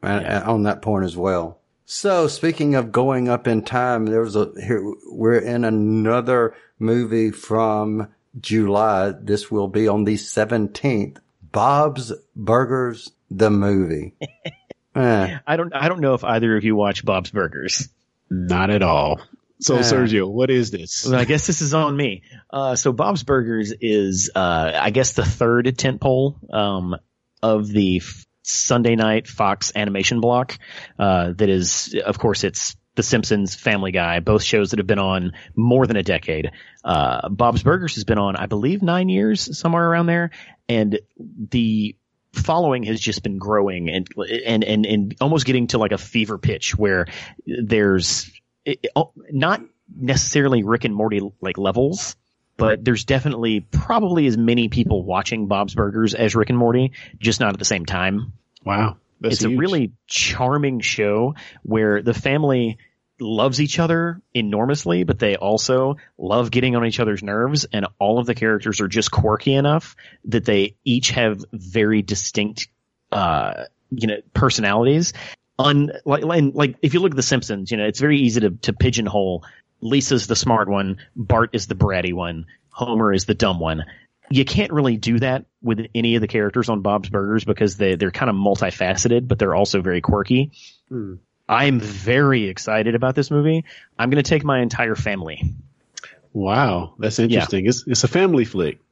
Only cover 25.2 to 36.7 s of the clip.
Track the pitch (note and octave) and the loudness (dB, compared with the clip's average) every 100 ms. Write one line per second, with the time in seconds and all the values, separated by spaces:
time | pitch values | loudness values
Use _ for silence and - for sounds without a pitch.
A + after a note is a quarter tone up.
25.2 | G2 - A#2+ A#2+ A#2+ B2+ C3+ C3 C#3+ B2+ | -2 0 2 2 0 0 -2 0 0 2
26.2 | C3+ C#3+ - - G2+ F#2+ F2+ F2+ _ _ | 0 -4 -8 -2 -2 -2 -4 -6 _ _
27.2 | _ _ A2+ A2 G#2+ G#2 G2 F#2 - - | _ _ 0 0 2 2 2 2 -2 -18
28.2 | - _ - - - B2 A#2 A#2 A2 A2 | -20 _ -8 -4 0 2 4 2 2 0
29.2 | - - G#2 G2+ - - G#2 G2 F#2+ A#2+ | -2 -2 0 0 -4 -4 -4 -2 0 0
30.2 | A#2 A#2+ B2 - - - - _ G2+ F#2 | 2 2 0 -8 -16 -20 -20 _ 2 2
31.2 | F2 F2+ G#2 F#2+ F2 - - - F#2+ G#2 | 2 0 2 2 0 -2 -4 -6 -4 -2
32.2 | A#2 G2 G2 - - - _ - A2 B2 | 0 0 -2 -4 -8 -10 _ -4 0 0
33.2 | G#2 G#2 G2 - - G#2 F#2+ F#2 F2 E2+ | 2 0 -2 -4 -2 -2 0 0 0 0
34.2 | E2+ G#2+ - A2+ G2+ G#2+ F#2+ G#2 F#2+ F#2 | 2 2 2 0 0 -2 0 0 2 0
35.2 | F2+ - - - A#2 B2 B2+ A2 F2+ F2 | -2 -8 -10 -2 2 4 4 0 0 -2
36.2 | - D#2+ D#2+ - - | -2 -4 -6 -10 -20